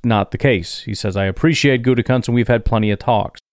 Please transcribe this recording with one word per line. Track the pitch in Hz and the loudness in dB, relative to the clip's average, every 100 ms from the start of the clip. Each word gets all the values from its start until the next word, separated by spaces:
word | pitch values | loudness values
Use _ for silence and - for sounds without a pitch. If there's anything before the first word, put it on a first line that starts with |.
| 120 | 0
not | 107 98 | 0 0
the | - | 0
case. | 143 104 85 - | 0 0 -2 -10
He | - 98 | -10 -6
says, | 104 95 | -4 -2
"I | 98 | -2
appreciate | 87 160 147 143 127 | 0 0 2 2 2
Gutekunst, | 123 120 113 127 117 | 2 0 2 0 0
and | 120 | 0
we've | 113 | 2
had | 120 | 0
plenty | - 110 107 | 2 0 0
of | 101 | -2
talks. | - 110 - - _ | 0 0 -2 -10 _